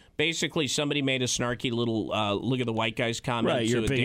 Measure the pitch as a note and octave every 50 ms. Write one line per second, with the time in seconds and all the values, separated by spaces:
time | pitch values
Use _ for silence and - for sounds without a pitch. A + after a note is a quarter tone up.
0 | - - _ - D3+ E3 D#3+ - F#3 D3+ - E3+ D3+ A#2 - - D3 C#3+ D3 D3
1 | C#3 C3+ C3 B2+ B2+ A#2+ - - B2 B2 B2 A#2 - C3 A#2 A#2 A#2+ A#2 A2+ A2
2 | F2+ - F2 G#2 G#2+ G2+ G2+ F#2+ - A2+ C3 B2 B2 A#2 A2 A2 A2+ A2+ A2 -
3 | B2 A#2 A2+ - - C3+ A#2+ A#2 A#2 A2+ - B2 A2+ A2+ A#2+ A#2+ A2 - C#3 B2